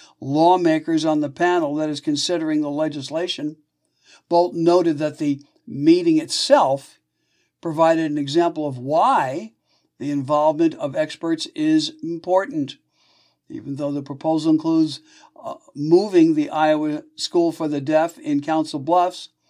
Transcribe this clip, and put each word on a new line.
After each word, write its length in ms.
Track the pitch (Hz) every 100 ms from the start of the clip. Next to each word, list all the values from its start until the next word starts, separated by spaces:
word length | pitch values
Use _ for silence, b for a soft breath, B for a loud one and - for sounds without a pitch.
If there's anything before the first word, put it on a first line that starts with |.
| B B
lawmakers 840 | 135 147 170 185 170 156 160 160 156
on 160 | 151
the 80 | 143
panel 440 | 135 175 175 151 147
that 140 | 156
is 120 | 143
considering 600 | - 147 - 175 156 151
the 80 | 147
legislation. 840 | 143 156 143 135 160 185 - 151 156 _ _ b b b b _
Bolton 340 | 170 175 170
noted 340 | 165 175 165 147
that 180 | 151 151
the 240 | 147 139 - _ -
meeting 520 | 139 151 175 170 156
itself 800 | 139 - - 277 143 139 - _ _ _ _ _ _ _
provided 480 | 165 156 165 165 160
an 80 | 147
example 500 | 139 160 240 311 147
of 100 | 127
why 760 | 127 156 233 240 135 147 220 _ _ _ _ _
the 100 | 143
involvement 640 | 143 131 151 156 151 165 160
of 200 | 147 160
experts 520 | 156 - 165 160 -
is 400 | - 151 156 151 -
important. 760 | - 170 180 185 196 165 135 - _ _ _ _ _ _ _
Even 280 | - 139 139
though 160 | 143
the 100 | 143
proposal 500 | 143 135 160 160 156
includes, 480 | 156 165 160 156 135 b b b -
uh, 120 | - - _ -
moving 580 | 151 175 208 180 165
the 160 | 156 143
Iowa 540 | 156 156 151 151 151 - -
School 360 | - 175 170
for 160 | 156 160
the 120 | 147
Deaf 380 | 139 156 165 165
in 240 | 151 143
Council 380 | 147 160 156 151
Bluffs 500 | 135 175 180 180 - _ _